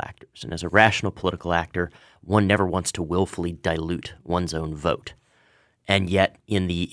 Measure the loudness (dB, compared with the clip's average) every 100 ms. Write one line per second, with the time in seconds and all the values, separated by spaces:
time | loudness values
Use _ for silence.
0 | -8 -12 -20 -16 -10 -8 0 6 6 4
1 | -4 -4 -4 -4 -2 -2 -2 -4 -6 -8
2 | _ _ 0 2 4 4 2 -2 -4 -6
3 | -2 0 0 -2 -6 -4 -4 -2 -2 -6
4 | -6 -14 -4 -2 -2 -4 -6 -4 -2 -2
5 | -6 -20 _ _ _ _ _ _ 0 2
6 | 4 4 2 0 -4 -2 0 -2 -2